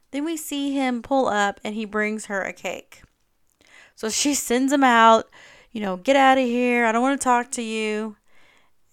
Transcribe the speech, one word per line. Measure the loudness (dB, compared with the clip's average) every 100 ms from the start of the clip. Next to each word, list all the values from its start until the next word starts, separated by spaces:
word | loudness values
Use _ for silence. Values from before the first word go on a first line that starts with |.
| _
Then | -8
we | -6 -6
see | -8 -6 -4
him | -2 -2 -4
pull | -2 -2 0
up | 0 -2 -4
and | -8 -8
he | -6
brings | -4 -2 -4 -6
her | -6
a | -6
cake. | -8 -10 -10 -14 -20 _ _ _ _ _ _ _ -20 -20 _
So | -6
she | -2 -2
sends | -2 -2 -2 0
him | 2
out, | 4 6 6 6 2 -14 -20 -20 _
you | -10
know, | -8 -6
"Get | 2 4
outta | 6 4
here. | 2 0 0 0 0
I |
don't | 0
wanna | 0 0
talk | 0 0 -2
to | -8
you." | -6 -6 -4 -4 -8 -12 _ -20 -20 _ _ _ _